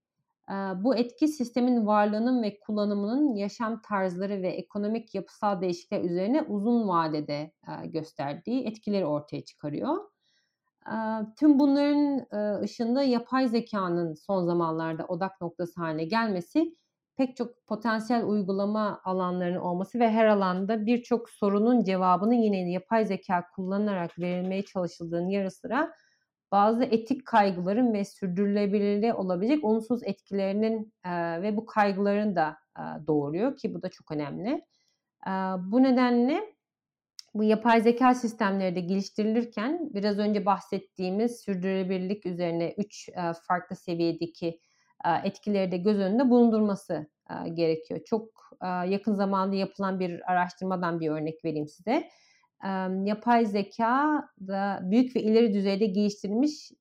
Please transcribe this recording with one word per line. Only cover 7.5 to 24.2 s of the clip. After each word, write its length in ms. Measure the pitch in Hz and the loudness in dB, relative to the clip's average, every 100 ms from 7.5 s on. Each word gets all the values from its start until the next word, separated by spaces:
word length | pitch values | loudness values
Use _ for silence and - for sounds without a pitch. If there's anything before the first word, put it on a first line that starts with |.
| _ - | _ -14
e, 200 | 156 165 | -12 -6
gösterdiği 800 | 165 - - 143 147 - 262 233 | -6 -8 -8 -8 -6 -4 -4 -4
etkileri 380 | 214 208 196 151 | -8 -4 -2 0
ortaya 380 | 147 - 143 | -4 -6 -12
çıkarıyor. 540 | - - 147 156 226 359 415 _ _ _ _ _ _ _ - | -12 -12 -8 -6 -4 -4 -6 _ _ _ _ _ _ _ -10
E, 80 | 220 220 220 214 - | -6 -4 -4 -6 2
tüm 200 | 302 277 | 6 6
bunların, 600 | 285 277 285 294 285 277 - | 6 4 4 2 2 0 -4
e, 300 | 208 208 202 | -4 -4 -2
ışığında 420 | 208 - 226 254 | -4 -4 0 2
yapay 440 | 277 233 240 262 262 | 2 0 0 0 2
zekanın 680 | 226 226 208 180 170 170 | 0 -2 -4 0 0 -2
son 320 | 156 - 190 175 | -6 -2 0 2
zamanlarda 600 | 175 165 160 165 160 - | 2 0 -2 -4 -4 -6
odak 360 | 175 190 - | -4 -4 -6
noktası 400 | 170 - 175 175 | -10 -6 -8 -6
haline 240 | 160 156 160 | -4 -4 -2
gelmesi 680 | 226 226 180 - 302 330 - _ _ _ - | -2 0 -4 -2 0 -2 -4 _ _ _ -4
pek 180 | 262 - | -4 -2
çok 300 | 240 - - | -8 -8 -8
potansiyel 580 | 214 233 220 220 240 202 | -4 -2 -2 0 0 2
uygulama 760 | 208 185 196 202 214 208 - | 0 0 -2 0 0 -2 -4
alanlarının 560 | 185 185 180 180 175 180 | -4 -2 -2 -2 -2 -2
olması 400 | 180 175 190 233 | -2 -4 -4 0
ve 120 | 226 | 2
her 140 | 220 220 | 4 4
alanda 600 | 208 185 180 196 226 208 | 4 2 0 -2 -2 0
birçok 440 | 240 - 226 - | 0 0 -2 -2
sorunun 540 | - 202 202 226 247 | -2 0 4 4 4
cevabının 500 | 190 185 185 175 220 | 2 2 4 4 4
yine 380 | 240 214 190 180 | 4 4 2 -2
yapay 340 | 180 - 226 202 | -4 0 0 0
zeka 400 | 190 - 180 175 - | -4 -2 -4 -4 -8
kullanılarak 640 | 185 196 208 185 170 | -4 -2 -2 -2 -6
verilmeye 460 | - | -4